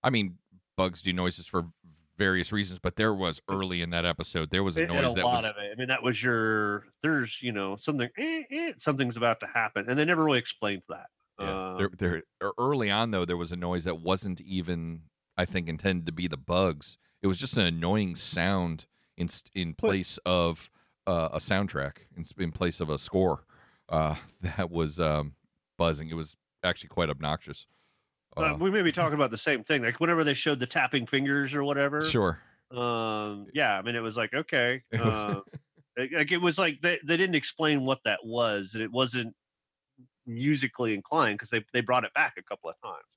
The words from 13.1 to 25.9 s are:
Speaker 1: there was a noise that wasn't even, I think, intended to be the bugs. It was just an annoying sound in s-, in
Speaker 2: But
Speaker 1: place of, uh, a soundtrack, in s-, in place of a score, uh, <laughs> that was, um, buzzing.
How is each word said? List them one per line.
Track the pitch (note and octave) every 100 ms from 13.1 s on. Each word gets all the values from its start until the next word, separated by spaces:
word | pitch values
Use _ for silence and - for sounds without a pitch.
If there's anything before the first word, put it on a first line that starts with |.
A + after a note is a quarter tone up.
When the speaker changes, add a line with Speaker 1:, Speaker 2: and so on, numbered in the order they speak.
| G2+ F2
Speaker 1:
there | F2
was | E2+
a | F2
noise | F2 F2+ E2+
that | E2
wasn't | E2 F#2 G#2 F2+
even, | D#2+ F#2+ E2+ F2 E2 E2 D#2+ _ _ -
I | F2+
think, | F#2+ E2
intended | D#2+ G2+ F2+ E2
to |
be | D#2+ F2+
the | D2+
bugs. | - F2 F#2+ D2 - - _ _
It | G2
was | F#2
just | C3 -
an | F#2
annoying | E2 E2+ G#2 G2
sound | E2 - - E2+ G2 F2 D#2+ - _ _ -
in | F2
s-, | - - F#2+
in | E2+
Speaker 2:
But | D#2+ A2
Speaker 1:
place | G2 F2+ - -
of, | F2+ E2+ D#2+ - _ _ _ -
uh, | F2 D#2+
a | D#2+
soundtrack, | - F#2+ G2 C#2+ C#2 - _ -
in |
s-, | E2 -
in | F2+
place | D#2+ F2 -
of | D#2+
a | D2
score, | - F#2+ F#2 D2 - - - _ _
uh, | D#2 D#2 D#2 -
<laughs> | _
that | F2 D#2 F2+
was, | E2+ D#2+ D2+
um, | D#2+ D2+ D2 - _ _ _ _
buzzing. | E2+